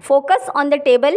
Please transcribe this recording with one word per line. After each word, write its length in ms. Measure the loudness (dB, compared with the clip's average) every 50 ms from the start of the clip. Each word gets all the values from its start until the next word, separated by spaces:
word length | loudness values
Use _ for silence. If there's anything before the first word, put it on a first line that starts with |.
| -4
Focus 420 | 0 0 0 2 0 -2 -2 -2 -6 -4
on 140 | -4 -2 -2
the 100 | -2 0 2
table 300 | 2 2 2 2 0 0